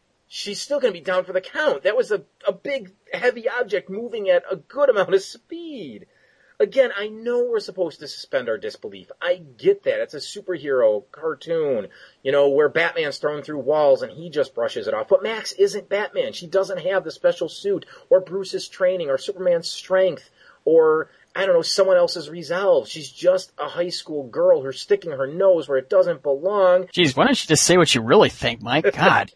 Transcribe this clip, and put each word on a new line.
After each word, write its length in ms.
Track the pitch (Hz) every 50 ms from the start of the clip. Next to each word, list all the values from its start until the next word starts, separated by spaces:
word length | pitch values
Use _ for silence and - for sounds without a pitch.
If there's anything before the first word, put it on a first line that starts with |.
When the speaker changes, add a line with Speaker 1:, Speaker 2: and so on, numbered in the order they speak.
| _ _ _ _ _
Speaker 1:
she's 340 | _ - - - 208 196 -
still 180 | - - 285 277
gonna 140 | 254 226 175
be 80 | 170
down 240 | 143 185 185 185 180
for 80 | 185 -
the 80 | 185
count. 420 | - - - 302 302 277 156 139 -
That 140 | 196 214
was 140 | 262 - -
a, 120 | 214 165 - _ _ _ -
a 40 | 202 185
big, 380 | - - 285 277 262 190 180 - _ _ - -
heavy 340 | 175 240 247 247 240 220 208
object 400 | 226 247 247 196 208 180 - -
moving 400 | 190 220 240 240 233 220 196 185
at 140 | 180 175 - -
a 60 | 190
good 340 | 151 - - 226 277 285 269
amount 240 | 214 196 180 175 185
of 80 | 190
speed. 840 | - - - - _ - 330 339 339 320 285 226 165 131 104 101 - _ _ _ _ _ _ _ _ _ _
Again, 340 | - 214 196 - 269 202 - 196
I 100 | 196 214 214
know 340 | 214 220 226 240 240 240 247
we're 160 | 247 233 208
supposed 400 | - 208 170 185 175 156 - -
to 80 | 151
suspend 400 | 131 - - - - 143 131 123
our 100 | 113 110
disbelief. 540 | 98 104 104 - - - 104 98 95 92 - - -
I 200 | 165 175 180 180 160 139 120
get 260 | - 143 190 202 202 -
that. 160 | - 110 107
It's 140 | 117 - 160
a 60 | 139
superhero 840 | - - - 202 - 185 175 143 147 143 135 127 113 107 107 104 - _
cartoon, 800 | - 147 160 160 151 - - 165 165 160 151 143 127 131 123 - - - - - _ _ -
you 80 | 135
know, 160 | 139 143 143
where 220 | 143 139 151 151 139
Batman's 480 | 139 160 170 170 - 170 156 143 135
thrown 260 | - 156 147 151 147 -
through 160 | 156 151 143
walls 420 | 120 139 151 151 151 139 131 123
and 80 | 123 110 -
he 160 | 147 170 175
just 260 | 143 151 127 - -
brushes 320 | 117 117 117 - 120 98
it 60 | 107 107
off. 160 | 110 110 -
But 120 | 190 180
Max 300 | 202 220 226 214 - -
isn't 380 | - 185 202 196 196 202 - -
Batman. 420 | 196 208 208 - - 185 139 110
She 160 | 104 - 175
doesn't 320 | 151 175 190 202 202 190 170
have 240 | 151 185 196 185 160
the 80 | 160
special 380 | - - - 175 170 - 175 151
suit 360 | - - - 202 196 165 - - - - _ -
or 120 | 180 190
Bruce's 480 | 185 156 180 196 190 185 190 185 - -
training 400 | - - 185 180 185 180 160 139
or 80 | 135
Superman's 520 | 135 - 208 - 180 185 180 170 165 165 -
strength 600 | - - - - 185 185 190 180 147 - - _ _ _ _ _ _ _ -
or, 460 | 151 160 165 156 156 156 156 147 - _ _ _ _ -
I 100 | 170 196
don't 100 | 190 175
know, 60 | 165
someone 360 | 156 - - 202 190 190 185
else's 320 | 175 175 165 - 175 143 113
resolve. 580 | 113 117 156 139 170 185 202 190 170 131 107
She's 240 | - - 160 139 131
just 400 | - - 165 180 185 185 - - _ -
a 80 | 151
high 220 | 139 - 165 180 180
school 360 | - - - 165 156 147 131 117
girl 340 | 135 151 175 185 170 147 131
who's 160 | 135 131 -
sticking 320 | - - - - - 165
her 160 | 139 131 135
nose 400 | 139 156 180 196 190 180 165 135
where 100 | 143 135
it 120 | 131 131 -
doesn't 340 | 202 185 180 175 160 139 -
belong. 640 | 143 135 139 165 196 208 202 185 180 180 185 180
Speaker 2:
Jeez, 320 | - - 175 170 135 -
why 80 | 139 196
don't 180 | 269 247 - -
you 60 | -
just 160 | 156 - -
say 100 | - 175
what 180 | 180 156 - -
you 60 | 117
really 280 | 110 117 160 214 160 123
think, 320 | - - - 120 117 117
Mike? 320 | 117 117 131 156 - 202 -
God. 360 | 131 170 196 120 110 - - -